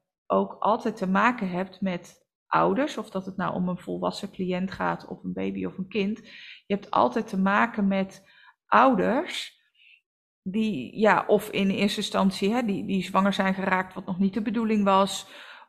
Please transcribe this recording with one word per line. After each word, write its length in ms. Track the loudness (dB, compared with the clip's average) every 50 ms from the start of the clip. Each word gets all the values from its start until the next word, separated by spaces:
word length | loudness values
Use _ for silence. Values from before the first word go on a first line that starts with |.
| _ _ _ _ _
ook 300 | 0 2 2 2 0 -4 -2
altijd 380 | 0 0 0 2 0 -4 -4
te 120 | -2 -2 0
maken 420 | 2 4 4 2 2 0 -4 -4
hebt 300 | -4 -4 -6 -6 -6 -6
met 460 | -4 -4 -4 -4 -8 -12 -20 _ _ _ _ _ _
ouders, 520 | -2 2 2 4 4 2 2 0 -2 -4 -8
of 120 | -10 -8
dat 160 | -8 -8 -8
het 100 | -8 -6
nou 180 | -4 -4 -4 -2
om 140 | -2 -2 -2
een 100 | -4 -6
volwassen 520 | -6 -8 -6 -2 -2 -2 -4 -4 -10 -10
cliënt 400 | -8 -6 -4 -2 -2 -2 -4 -4
gaat 360 | -4 -4 -2 -2 -2 -4 -6
of 160 | -14 -14 -12 -8
een 80 | -8 -6
baby 320 | -4 -4 -4 -4 -4 -6
of 140 | -6 -6 -8
een 100 | -10 -6
kind. 300 | -4 -2 -2 -2 -4 -6 -10 -18 -20 -20 -20 -20 -20 -14 _
Je 80 | -4 -4
hebt 160 | -4 -4 -2
altijd 360 | 2 2 2 2 2 -2 -4 -4
te 100 | -2 0
maken 500 | 0 2 2 2 0 0 0 0 0 2
met 400 | 2 0 -2 -4 -6 -18 _ _ _ _ -20 -20 _ _ _
ouders 920 | 2 4 6 6 6 6 4 2 2 2 0 -2 -4 -6 -10 -10 -10 _ _ _ _ _ _ -20 -20 -20 _ _ _ _ _ _ _ _ _ -10
die, 560 | -6 -2 -2 -2 -2 -2 -4 -6 -8 -2 2
ja, 260 | 4 4 4 4 4
of 220 | 4 4 2 2 0
in 200 | -2 0 0 2
eerste 300 | 2 2 0 0 0 -2
instantie, 520 | -6 -2 0 2 2 2 2 2 0 0 0
hè, 120 | 0 0
die, 220 | 0 -2 -2 -2
die 160 | -2 0 -2 0
zwanger 280 | 0 0 2 2 2 2
zijn 220 | 2 2 0 0
geraakt 400 | 0 0 0 0 0 0 -2 -8
wat 120 | -12 -8
nog 120 | -6 -2 0
niet 160 | 0 0 0
de 80 | 0 -4
bedoeling 420 | -2 -2 -2 0 0 0 2 4
was, 420 | 4 6 4 4 2 0 -8 -12 -14 -18 -20 -20 -20 -20 -20 -20